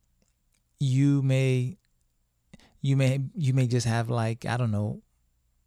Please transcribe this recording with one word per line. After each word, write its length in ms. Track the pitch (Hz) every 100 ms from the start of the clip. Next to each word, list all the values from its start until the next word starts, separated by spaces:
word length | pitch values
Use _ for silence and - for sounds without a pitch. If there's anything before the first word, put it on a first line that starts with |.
| _ _ _ _ _ _ _ -
you 440 | 139 131 143 143
may, 560 | 135 131 131 127 123 185 _ _ _ _ _ _ _ - _ _
you 160 | 139 135
may, 240 | 131 139 131 220
you 180 | 135
may 140 | 131 127
just 180 | 123 117
have, 240 | 113 117
like, 340 | 120 113 117
I 120 | - 117
don't 160 | 120
know, 300 | 104 104 180 - _ _ _ _ _